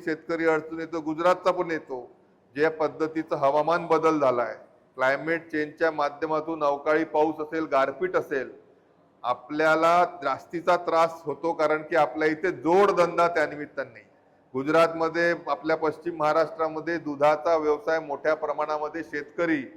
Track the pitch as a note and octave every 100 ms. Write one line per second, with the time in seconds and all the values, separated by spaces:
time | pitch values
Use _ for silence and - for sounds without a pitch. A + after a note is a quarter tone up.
0 | E3 D#3 - E3 E3 D#3 D#3 E3 D#3+ E3
1 | D3+ D#3+ F3 F3+ F#3 F3 E3+ D#3+ - B2+
2 | B2 _ _ _ _ C3+ D#3 D#3+ D3 C#3
3 | D#3 D#3+ D#3 D#3 C#3 D3 D3+ F3 E3 D#3+
4 | D#3+ D3+ C3 A#2+ A2+ G#2+ - _ _ B2+
5 | C3 C#3+ D#3 E3 E3 D3+ D3+ D3+ E3 D3+
6 | C#3+ C#3+ D#3 D#3 D#3 D#3+ D3 C#3 D#3 D#3+
7 | D#3+ D3+ D#3 D3+ D3+ D#3+ D3+ C#3 C3+ C#3
8 | F3+ F3+ - C#3 A#2+ - _ _ _ _
9 | _ _ A#2+ B2 - D3+ D#3 D#3 E3 F3
10 | F3 - C#3 C3+ - E3+ F3+ F3 E3 E3
11 | E3 - D3 C#3 E3 E3 D3+ D#3 D#3 E3
12 | D3 D#3 D#3 D#3 F#3 C#3 D3 F#3 G3+ F3
13 | E3+ E3+ E3+ E3 D3 D3 D3 - B2 A2
14 | G2+ _ _ _ _ C3 C#3 D#3+ E3 E3
15 | E3 D#3+ E3+ D#3+ C#3+ C#3+ D#3 D#3+ D#3 D3
16 | E3+ E3 D3+ D#3 D3+ - D#3+ D#3 D3+ E3+
17 | D3 C#3 D3 D3+ E3 D#3+ D3+ C#3+ E3 D#3+
18 | D3+ C#3 D#3 D#3 D3+ C#3+ D3+ D3+ D3+ D#3+
19 | D3 D3 C#3+ - E3+ D3+ A#2